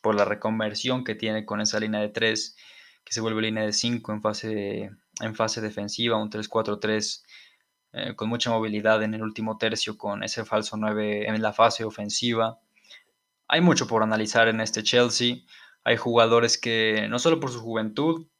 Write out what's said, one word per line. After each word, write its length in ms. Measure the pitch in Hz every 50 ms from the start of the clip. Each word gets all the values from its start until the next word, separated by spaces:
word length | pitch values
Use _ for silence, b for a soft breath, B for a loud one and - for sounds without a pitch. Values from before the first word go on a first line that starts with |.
por 140 | - 110 107
la 100 | 101 101
reconversión 800 | 101 104 104 - 110 110 110 110 107 104 - - 127 127 127 127
que 100 | 120 110
tiene 300 | 107 117 110 107 110 107
con 160 | - 107 104
esa 180 | 107 107 - 107
línea 220 | 107 107 107 107
de 80 | 107 107
tres, 480 | - - 113 110 110 107 - - B B B B B B B B B B B
que 80 | - -
se 80 | 120
vuelve 220 | 110 113 110 110 110
línea 200 | 110 110 110 107
de 80 | 107
cinco 400 | 107 - - 117 120 113 113 -
en 100 | 107 104
fase, 720 | - 107 107 - - 110 107 104 101 101 104 107 104 101 104 - _ _ _ -
en 140 | 120 110 107
fase 260 | - 113 110 - 117
defensiva, 560 | 110 107 104 104 104 104 - - 117 117 113 107
un 120 | 110 107
tres 200 | 107 107 107 -
cuatro 280 | - 110 110 104 104 101
tres, 460 | - 107 107 107 107 - - - B B B B B B B B B B _ _ _ _ -
eh, 200 | - 98 113 110
con 120 | - 110 110
mucha 220 | 117 120 - 123
movilidad 520 | 117 110 110 110 104 104 104 110 110 110
en 120 | 107 107 110
el 80 | 110
último 360 | 110 110 107 - 110 110 110 107
tercio, 400 | 117 113 110 107 - 110 107 -
con 260 | - 104 101 104 107
ese 200 | 104 - 117 107
falso 320 | - 113 107 107 - -
nueve 500 | 107 107 107 107 107 107 104 104 104 107
en 160 | 107 110 110
la 120 | 110 107 104
fase 320 | - 117 113 - - 113
ofensiva. 760 | 107 - - 104 104 104 - 120 120 117 113 113 113 110 - _ _ B B B B B B B B B _ _ _ _ _ _ -
Hay 140 | - 160
mucho 260 | 175 175 147 - 139 -
por 160 | 117 110 110
analizar 460 | 110 110 107 107 107 - 120 113 113
en 100 | 110 113
este 240 | 110 107 - 113 110
Chelsea. 520 | - - 123 123 120 113 - 123 120 120 123 B B B B B B B B _
Hay 100 | 117 120
jugadores 640 | 117 - 123 117 120 113 113 117 117 117 117 - -
que, 500 | - 117 113 113 110 110 107 107 107 107
no 100 | 113 123
solo 200 | - 170 160 -
por 120 | 147 131
su 100 | 120 120
juventud, 680 | 113 117 113 113 110 110 107 - 143 165 165 165 160 - _ _